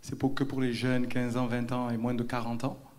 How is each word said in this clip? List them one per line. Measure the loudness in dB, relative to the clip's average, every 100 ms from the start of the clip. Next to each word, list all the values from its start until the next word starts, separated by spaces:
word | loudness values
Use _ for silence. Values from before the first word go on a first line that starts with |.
c'est | -8 -2
pour, | 0
que | 2
pour | 0 0
les | 0
jeunes, | 2 2 2 2
quinze | 2 0 0
ans, | 0
vingt | 0 0
ans | -2 0
et | 0
moins | 0
de | 0
quarante | 0 -2 -2 -2
ans. | -2 -4 -14